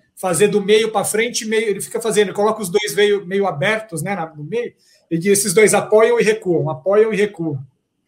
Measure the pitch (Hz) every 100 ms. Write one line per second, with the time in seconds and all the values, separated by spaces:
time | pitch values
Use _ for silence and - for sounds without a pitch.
0 | _ - 185 170 202 202 190 220 220 208
1 | - 208 240 240 220 220 220 196 - 226
2 | 226 190 202 - 214 226 185 202 208 202
3 | 208 202 175 196 196 147 190 220 - 160
4 | 175 190 160 147 151 226 233 - _ _
5 | _ 165 190 196 220 175 208 202 190 214
6 | 233 240 202 220 185 156 147 143 190 208
7 | 220 196 202 185 160 135 - _ _ _